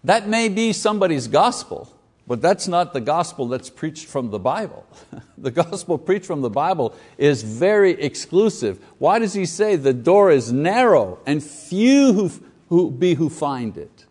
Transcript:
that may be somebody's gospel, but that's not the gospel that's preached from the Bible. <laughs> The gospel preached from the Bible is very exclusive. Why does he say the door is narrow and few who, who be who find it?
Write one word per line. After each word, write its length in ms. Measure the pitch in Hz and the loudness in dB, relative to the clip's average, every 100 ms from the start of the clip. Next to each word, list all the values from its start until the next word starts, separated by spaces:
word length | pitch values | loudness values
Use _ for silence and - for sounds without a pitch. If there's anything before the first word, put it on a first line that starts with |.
that 240 | 135 220 208 | 2 0 2
may 220 | 226 226 | 0 0
be 240 | 196 226 | 0 -2
somebody's 540 | - 214 214 185 147 113 | 0 -2 0 0 0 0
gospel, 640 | 143 214 240 - - - _ _ _ - | 2 2 0 -12 -14 -14 _ _ _ -8
but 140 | 120 | -2
that's 260 | 165 196 - | 0 0 0
not 260 | 175 175 | -2 -2
the 80 | 139 | -4
gospel 460 | 117 160 165 - 120 | -2 -2 -4 -6 -6
that's 220 | 127 - | -6 -10
preached 380 | - 156 156 - | -10 -10 -10 -10
from 240 | 139 120 | -8 -6
the 80 | 101 | -4
Bible. 440 | 95 180 208 - _ - _ | -4 -4 -6 -12 _ -20 _
<laughs> 100 | - - - | -20 -20 -10
The 140 | 131 | -6
gospel 480 | 120 165 202 - 160 | -2 -2 -4 -6 -6
preached 260 | - 196 - | -2 -2 -2
from 160 | 156 | -6
the 80 | 123 | -4
Bible 460 | 104 165 180 113 - - - | -2 -2 -2 -4 -6 -20 0
is 240 | 147 131 | 0 0
very 480 | 110 113 180 208 190 | -6 -2 2 4 2
exclusive. 880 | 165 147 - - 170 220 - 113 92 - _ | 2 -4 -8 -2 2 2 0 -6 -6 -16 _
Why 220 | 143 214 | 0 2
does 140 | 220 | 0
he 120 | 196 175 | -4 -6
say 300 | - 214 180 | -2 0 2
the 180 | 135 | 0
door 380 | 127 117 196 196 | 0 4 6 6
is 200 | 143 113 | 4 2
narrow 680 | 127 165 226 247 160 98 90 - | -2 0 2 4 4 2 -6 -6
and 160 | 147 | -6
few 720 | - - - 180 233 277 269 | -6 -20 -8 0 4 6 4
who, 180 | 202 185 - - _ _ | 4 0 -6 -20 _ _
who 200 | 170 180 | 0 0
be 240 | 127 180 | 0 0
who 160 | 151 160 | 0 -2
find 480 | 156 147 131 113 85 | -4 -6 -4 -8 -10
it? 280 | 73 _ _ | -18 _ _